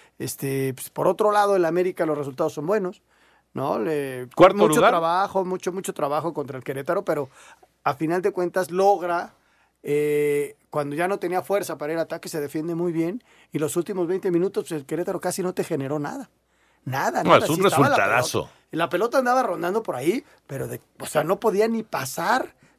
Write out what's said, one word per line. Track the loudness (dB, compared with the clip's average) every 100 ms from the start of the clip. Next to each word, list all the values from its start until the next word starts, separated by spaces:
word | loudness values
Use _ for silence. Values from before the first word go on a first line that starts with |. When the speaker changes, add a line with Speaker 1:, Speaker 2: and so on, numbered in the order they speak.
| -20 -10
Speaker 1:
este, | -8 -6 -4 -2 -2
pues, | -4 -10
por | 0 2
otro | 4 2
lado, | 4 4
el | 4 2
América | 2 0 0 -2
los | -2
resultados | -4 -2 -4
son | -2 -2
buenos, | 0 -2 -8 _ _ _ _ _
¿no? | -6 -2 -2
Le, | -2 -2 -4 -8 -4
Speaker 2:
¿Cuarto | 6 6 8
Speaker 1:
mucho | 4 6
Speaker 2:
lugar? | 4
Speaker 1:
trabajo, | 4 2 0 0 -2
mucho, | -2 -4 -6
mucho | -8 -8
trabajo | -4 -2 -2 -4
contra | -6 -8 -8
el |
Querétaro, | -8 -8 -2 -4
pero | -2 -4 -4 -10 -20 -20 _ _
a | -4
final | -2 -2 0
de | 0
cuentas | 0 -2 -2 -2
logra, | 2 4 4 0 -4 -4 _ _ _ _ _
eh, | -2 0 2 2 2 0 -2 -8 -8
cuando | -4 -4
ya | -2 -2
no | -2
tenía | -2 -4
fuerza | 0 -2 -2 -6
para | -4
ir | -4
al |
ataque, | -4 -6 -8
se | -8
defiende | -6 -6 -4 -2
muy | -2
bien, | -2 -2 -4 _ _ _
y | -4
los | -2 -2
últimos | -4 -2 -2
veinte | -2 0
minutos, | 0 0 -2 -6
pues, | -8
el | -6
Querétaro | -6 -4 -4
casi | -4 -4
no | -4
te | -4
generó | -4 -4 -4 -4
nada. | -6 -8 -14 _ _ _ _ _
Nada, | -6 -2 0 2
Speaker 2:
No, | 6
Speaker 1:
nada, | 6
Speaker 2:
es | 6
un | 2
Speaker 1:
sí |
estaba | 4 4 4
la | 4
Speaker 2:
resultadazo. | 4 2 2 -2
Speaker 1:
pelota. | -4 _ -10
La | -4 -2
pelota | 0 2 2
andaba | 2 2
rondando | 2 -2 -2 -2
por | -4 -2
ahí, | 0 0 -4 _ -12
pero | -8 -8
de, | -10 _ -14
o | -2
sea, | 0
no | 0 2
podía | 2 2 2
ni | 0
pasar | -4 -6 -6 -4 0 0 -2 _ _